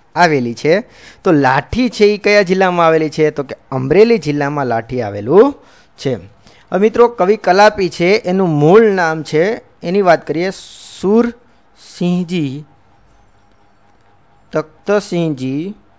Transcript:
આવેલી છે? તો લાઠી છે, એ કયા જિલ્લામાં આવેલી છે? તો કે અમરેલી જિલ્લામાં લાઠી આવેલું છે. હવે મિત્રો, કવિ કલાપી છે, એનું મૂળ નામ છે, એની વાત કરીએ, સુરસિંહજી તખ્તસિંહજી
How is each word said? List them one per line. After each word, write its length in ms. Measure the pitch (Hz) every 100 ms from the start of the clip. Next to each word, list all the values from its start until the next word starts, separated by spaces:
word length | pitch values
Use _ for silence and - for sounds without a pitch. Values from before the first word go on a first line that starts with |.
| _ 156
આવેલી 380 | 175 143 120
છે? 300 | 113 147 185 - - - -
તો 80 | 196
લાઠી 580 | 156 135 135 - 220 247
છે, 160 | - 208
એ 120 | 208
કયા 240 | 208 208
જિલ્લામાં 440 | 185 190 190 175 165
આવેલી 240 | 160 156
છે? 200 | 151 151
તો 140 | 147
કે 120 | 131 - -
અમરેલી 460 | 135 131 165 226 233
જિલ્લામાં 480 | 151 147 143 147 131
લાઠી 360 | 117 113 123
આવેલું 520 | 107 101 104 170 277 277 - _ _ -
છે. 180 | 139 113 90 _ - _ -
હવે 80 | 185
મિત્રો, 280 | 214 220 240
કવિ 300 | 233 185 214
કલાપી 520 | - 185 214 214 180
છે, 320 | - 175 208 185
એનું 240 | 185 185
મૂળ 420 | 151 147 202 226
નામ 320 | 190 165 160
છે, 380 | 147 151 185 240 - _
એની 180 | 175 190
વાત 260 | 185 156 -
કરીએ, 220 | 151 185 - - - - -
સુરસિંહજી 1600 | 175 220 240 - _ _ _ _ - - 180 180 170 180 143 139 151 _ _ _ _ _ _ _ _ _ _ _ _ _ _ _ _ _ _
તખ્તસિંહજી 1200 | 156 151 _ - 202 196 175 165 131 131 139 180 208 _